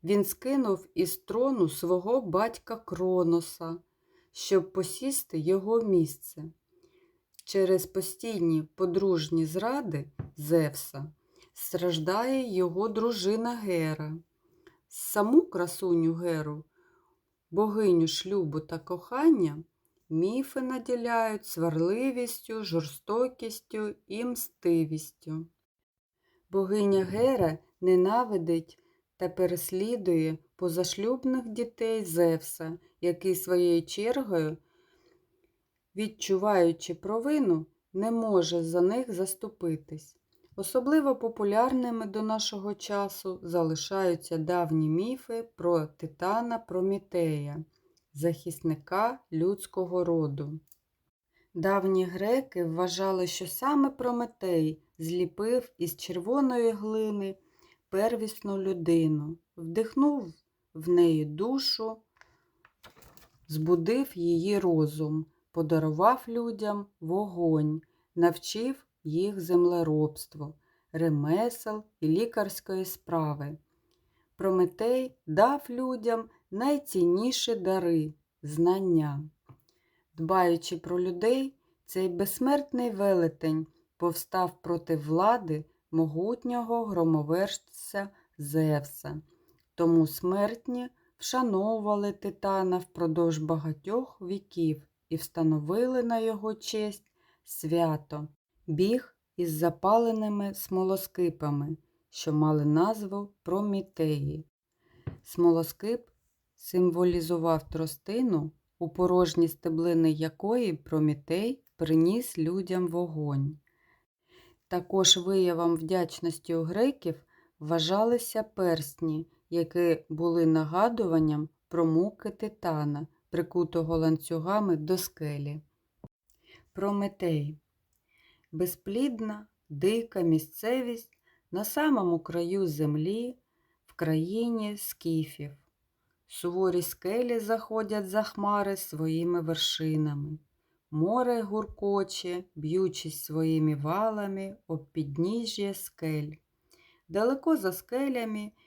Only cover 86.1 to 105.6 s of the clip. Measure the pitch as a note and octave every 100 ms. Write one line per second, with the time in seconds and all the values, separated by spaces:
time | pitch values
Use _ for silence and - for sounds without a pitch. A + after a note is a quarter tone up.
86.1 | D#3 G3+ A#3+ A#3+ A#3+ A3+ A#3 A3 F3 E3
87.1 | D#3 D3 F3 G3+ - _ - - G3+ G3
88.1 | - _ - C#3+ D#3 D#3 D3 C#3+ - C#3+
89.1 | D3+ - _ _ _ _ - E3+ E3 D#3
90.1 | - F3+ F#3+ G#3 A#3 - B3 B3 _ _
91.1 | _ - B3+ B3 F#3+ G#3+ A3+ G#3 G#3 G3+
92.1 | G3+ G3+ - G3 F#3+ F#3 F3+ F3 - E3+
93.1 | D#3+ E3+ D#3 D#3 D#3+ D#3 D#3 F#3+ A#3 C4
94.1 | - F3+ G3 - F3 D#3+ D3 - _ -
95.1 | D#3+ - E3+ D#3+ D3+ D3 G3+ B3+ B3+ A#3
96.1 | A3+ A3 G#3+ G#3+ G#3+ - G#3+ G#3+ G3+ _
97.1 | _ _ _ - - D#3+ E3+ E3 D3+ -
98.1 | D3+ D3+ _ _ _ - D#3 G3 B3 -
99.1 | _ _ - E3+ D#3 E3+ E3+ F#3+ A3+ A#3
100.1 | A3 G#3+ G#3 G3+ G3 - F#3 F#3+ F#3+ -
101.1 | - F3 D#3+ D3+ C#3+ D3 D#3+ _ _ _
102.1 | - D#3+ D3+ D#3 D3+ D3 D#3 G3 G#3+ G3
103.1 | G3+ G3+ _ - F#3+ G#3 G3 - - D#3
104.1 | D3 C#3+ D3+ - _ _ _ _ _ -
105.1 | - - - F3 E3